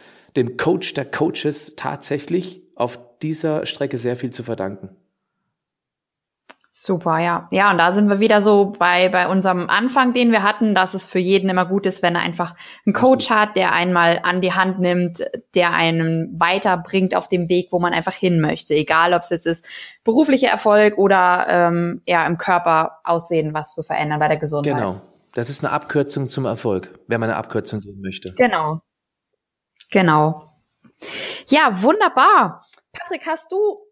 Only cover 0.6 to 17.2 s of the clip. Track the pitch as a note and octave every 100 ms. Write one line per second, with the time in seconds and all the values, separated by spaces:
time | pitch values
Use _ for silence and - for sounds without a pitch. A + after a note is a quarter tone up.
0.6 | - F3 - - - - D#3 - D3+ C#3+
1.6 | - - C#3+ D3 - C#3+ - F3 F3+ -
2.6 | _ - B2 - - _ D#3 D#3 D#3+ D3+
3.6 | - - C#3 B2 A#2+ B2 B2+ B2 A#2 A2
4.6 | G2 G2+ F#2+ - _ _ _ _ _ _
5.6 | _ _ _ _ _ _ _ _ - -
6.6 | _ - - F3+ E3+ D#3+ F3 E3+ - F#3+
7.6 | G3+ F3 E3+ G3 G#3 G3 A3 G#3+ G3+ G3+
8.6 | G3 - F3+ F3+ F#3 F#3 F3+ F#3+ F#3+ F3+
9.6 | F3 G3 B3 C4 B3+ B3 A#3+ A3 G3 G#3+
10.6 | A3 F#3+ F#3 G3 - F#3 F3+ F#3+ F#3+ F#3
11.6 | F3+ G3 G3 F#3 F3 F3 F3+ E3+ E3+ -
12.6 | - - - - B3+ C4 - A3 G#3+ G#3+
13.6 | F3+ - F3+ F3 E3+ E3+ F3+ F3+ F3+ F#3
14.6 | F#3+ F#3+ F3+ F3+ F3 F3 - - - F3+
15.6 | F3 E3 E3 E3 E3 E3 E3 E3 E3+ F#3+
16.6 | G3+ F3+ E3 F#3+ F#3 F3+